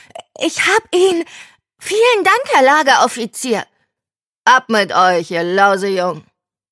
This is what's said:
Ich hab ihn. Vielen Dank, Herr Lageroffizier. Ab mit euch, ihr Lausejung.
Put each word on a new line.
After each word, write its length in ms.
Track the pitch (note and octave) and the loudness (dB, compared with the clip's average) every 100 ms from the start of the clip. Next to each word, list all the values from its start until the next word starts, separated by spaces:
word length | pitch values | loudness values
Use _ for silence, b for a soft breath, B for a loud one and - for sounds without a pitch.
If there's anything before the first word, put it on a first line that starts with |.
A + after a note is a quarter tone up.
| B - - - | B -20 -18 -8
Ich 300 | D#4+ - - | -6 -4 -2
hab 280 | G#4 - F4+ | -2 -2 0
ihn. 300 | F#4+ E4+ D#4+ B B B _ _ | 0 0 -6 B B B _ _
Vielen 440 | - G4+ A#4+ A4 | -6 0 2 2
Dank, 180 | F#4 A4 C#5+ | 0 -2 0
Herr 120 | F#4+ | 2
Lageroffizier. 1040 | C4 D4+ C#4 B3+ A#3+ A#3+ A3+ - C4 G3+ - _ _ _ _ _ _ _ - | 4 2 2 2 0 -2 -10 -8 -4 -4 -6 _ _ _ _ _ _ _ 2
Ab 240 | B3+ B3+ | 2 2
mit 240 | A3 G3 | -2 0
euch, 380 | - F#3 F3 E3 | 2 2 0 -4
ihr 100 | E3+ | -6
Lausejung. 800 | E3+ F#3+ G3+ F#3+ G3 F#3+ F3+ D#3 - _ _ _ _ | -2 2 2 2 -2 -4 -4 -8 -16 _ _ _ _